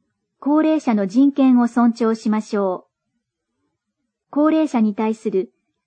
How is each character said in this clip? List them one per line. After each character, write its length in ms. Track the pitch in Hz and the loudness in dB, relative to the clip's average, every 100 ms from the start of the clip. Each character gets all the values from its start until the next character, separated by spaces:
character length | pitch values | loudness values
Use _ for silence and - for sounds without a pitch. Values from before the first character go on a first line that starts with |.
| _ _ _ _ | _ _ _ _
高 220 | 277 302 | -2 0
齢 180 | 311 311 | 2 0
者 140 | 269 | 0
の 120 | 208 196 | -2 0
人 260 | 220 277 | 2 2
権 260 | 277 262 247 | 2 2 2
を 100 | 233 | 2
尊 240 | 240 233 | 0 0
重 220 | 226 226 | 0 -2
し 160 | 226 220 | -2 -2
ま 100 | 214 | -4
し 160 | 214 208 | -4 -4
ょ 300 | 190 180 - | -4 -6 -12
う。 1400 | _ _ _ _ _ _ _ _ _ _ _ _ _ _ | _ _ _ _ _ _ _ _ _ _ _ _ _ _
高 200 | 277 302 | -2 0
齢 180 | 311 311 | 2 0
者 120 | 240 | 0
に 140 | 214 | -2
対 200 | 202 220 | -2 -4
す 160 | 220 220 | -4 -4
る 220 | 190 180 _ _ _ | -4 -6 _ _ _